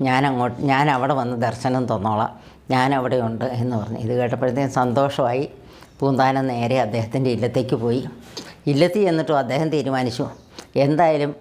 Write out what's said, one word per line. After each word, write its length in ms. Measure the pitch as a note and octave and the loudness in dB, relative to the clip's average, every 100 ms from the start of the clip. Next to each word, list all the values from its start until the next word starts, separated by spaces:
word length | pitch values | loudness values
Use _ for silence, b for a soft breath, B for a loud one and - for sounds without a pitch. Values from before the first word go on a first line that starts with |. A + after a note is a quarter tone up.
ഞാൻ 260 | C3 B2+ C#3 | 0 2 2
അങ്ങോട്ട്, 300 | C3 B2 A#2+ | 0 -2 -2
ഞാൻ 300 | C#3+ C3+ D3+ | 0 2 2
അവിടെ 240 | C3 C3+ | 2 0
വന്ന് 220 | C#3 B2 B2 | 0 -2 -2
ദർശനം 420 | A#2+ A2 C#3 C3 | -4 -2 -2 -2
തന്നോളാം, 480 | B2 A2 G#2+ G#2+ - - B B - | 0 -2 0 0 -2 -4 B B -4
ഞാൻ 180 | C3 C3 | 0 2
അവിടെ 220 | C#3 B2 B2+ | 2 2 0
ഉണ്ട് 280 | A2+ A2+ | 0 -2
എന്ന് 320 | A#2+ B2 B2 A#2+ | -4 -2 -2 -2
പറഞ്ഞു. 220 | G#2+ A#2 | -4 -6
ഇത് 140 | A2+ B2 | -2 0
കേട്ടപ്പോഴത്തേക്കും 560 | B2 B2 B2+ B2 C3+ C3 | 0 0 0 0 0 0
സന്തോഷമായി. 640 | B2 A#2+ C#3 C#3 B2+ B2+ D3+ - B B B - | 2 2 0 0 0 0 -4 -10 B B B -2
പൂന്താനം 460 | C#3 C3 C3 C3+ C3+ | 0 4 2 2 0
നേരെ 300 | A#2+ A#2 C3 | -2 0 0
അദ്ദേഹത്തിൻ്റെ 500 | A2+ A#2 A2 C#3+ C3 | 0 -2 -2 0 0
ഇല്ലത്തേക്ക് 460 | A2+ A#2+ C#3 A#2 C#3 | 0 0 0 0 0
പോയി. 180 | A#2 B2 - - B B B B - | 0 -2 -4 -12 B B B B -2
ഇല്ലത്ത് 320 | C#3 F3 G#3 | 2 2 4
ചെന്നിട്ടും 340 | G3 D#3+ D3+ D3 | 2 2 0 0
അദ്ദേഹം 300 | B2 C3 D#3+ | 0 -2 0
തീരുമാനിച്ചു, 580 | D3+ C3 C3+ B2+ - A#2 - B B B - | 0 0 -2 -2 -4 -6 -8 B B B 0
"എന്തായാലും 580 | C#3 D3+ E3+ D#3 C#3+ C#3+ | 2 4 4 2 -2 -6